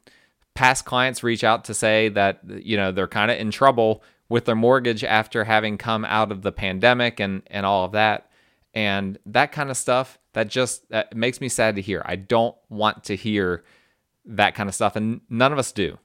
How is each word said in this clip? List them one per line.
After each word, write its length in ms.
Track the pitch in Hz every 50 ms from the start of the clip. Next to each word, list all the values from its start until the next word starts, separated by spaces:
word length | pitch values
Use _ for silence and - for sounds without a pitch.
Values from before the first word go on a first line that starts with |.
| _ _ _ _ _ _ _ _ _ _ -
past 320 | - 131 127 135 - -
clients 380 | - 127 123 127 131 123 - -
reach 200 | 120 117 107 -
out 220 | 110 113 117 -
to 80 | - 107
say 360 | - - 107 107 110 110 110
that, 320 | 98 101 98 98 95 - - 95
you 300 | 98 98 - - 113 101
know, 140 | 98 95
they're 160 | 92 98 92 -
kinda 320 | - 110 104 113 120 80
in 120 | 110 107
trouble 520 | 101 - 135 135 131 117 113 110 107 - _ _ _ _ _ -
with 160 | 113 120 -
their 100 | - 113
mortgage 480 | 110 113 120 131 131 123 120 113 104 -
after 400 | - 107 110 110 - - 117 107
having 340 | 113 110 110 107 107 104 98
come 260 | - 117 110 107 110
out 260 | - 92 107 110 101
of 100 | 104 95
the 100 | 95 98
pandemic 680 | - - 101 95 92 92 104 120 123 123 120 120 113 -
and, 220 | 104 98 98 95 - -
and 180 | - 101 98
all 200 | 98 101 95 92
of 80 | 92 101
that. 360 | 107 110 107 104 - - _ _ _ _ _ _ _ _ _ -
And 460 | 113 107 101 98 98 98 95 98 - - 104
that 240 | 107 120 143 147
kind 180 | - 151 143 139
of 80 | 127 -
stuff, 400 | - - 123 127 131 - - _ _ _ -
that 160 | 110 113 104
just, 400 | - 127 127 113 - - _ -
that 260 | - 110 - - 110
makes 260 | 113 117 127 123 -
me 80 | 135 123
sad 260 | - - 113 110 104
to 60 | 98
hear. 200 | 95 101 95 82 -
I 100 | - 90
don't 400 | 92 98 - 120 113 117 117 - _ _ -
want 340 | 113 104 107 107 - - -
to 100 | - 104
hear 480 | 92 - 113 104 101 95 90 87 82 - _ _ _ _ _ _ _ _ _ _ _ _
that 300 | - 113 98 101 98 -
kind 140 | - 104 98
of 40 | 92
stuff, 220 | - 110 101 -
and 260 | 110 107 110 117 - - -
none 220 | 117 113 127 135
of 80 | 151 143
us 120 | 123 -
do. 280 | - 104 92 78 - - _